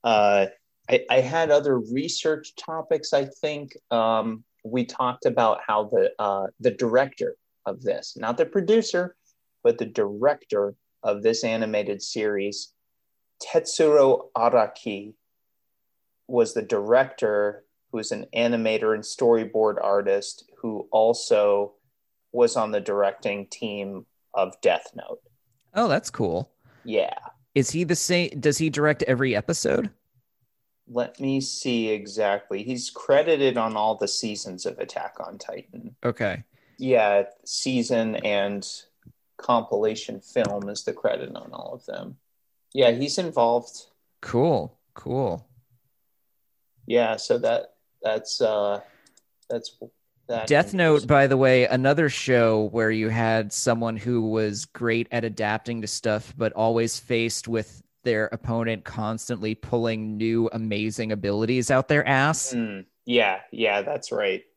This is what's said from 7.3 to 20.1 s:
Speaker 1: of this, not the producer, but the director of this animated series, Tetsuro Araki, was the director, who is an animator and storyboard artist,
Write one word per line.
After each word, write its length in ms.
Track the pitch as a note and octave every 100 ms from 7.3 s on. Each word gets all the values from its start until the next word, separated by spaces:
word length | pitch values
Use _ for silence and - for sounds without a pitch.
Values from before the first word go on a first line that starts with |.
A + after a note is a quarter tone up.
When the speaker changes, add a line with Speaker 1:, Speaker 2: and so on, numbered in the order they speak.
| - _ _ G2+
Speaker 1:
of 160 | G2
this, 340 | A#2+ - - -
not 200 | A2 A#2+
the 80 | E3
producer, 680 | G3+ F3+ A3+ A3+ F3+ F3+ _ _ _ _ _
but 140 | A#2+ A#2
the 60 | A2+
director 880 | G#2+ G2+ G#2 C3 C#3+ _ G#2 G2+ - _ _
of 200 | A2 G#2
this 200 | A2+ A2+
animated 560 | A2+ A2+ A2 G#2+ G#2 G2+
series, 680 | - A2+ G#2+ G#2 G2+ G2 - _ _ _ _ _ _ _
Tetsuro 840 | - E3 D#3 - D#3 D3+ C3+ B2+ - A2+
Araki, 760 | A#2+ A#2+ G#2 - A#2 G2 G#2+ A2+ _ _ _ _ _ _ _ _ _ _ -
was 260 | B2 A2+
the 80 | A#2
director, 1000 | G2+ G#2+ G#2 B2 C3 - A2+ G#2 G#2 G#2 _ _ _
who 80 | A#2
is 140 | G#2+
an 140 | G#2 -
animator 600 | A#2 A#2 A#2 A2+ A2 A2
and 80 | G#2+
storyboard 760 | G#2 - A#2+ A#2 G#2+ A2 G#2+ G2+
artist, 640 | G#2 G2+ G2+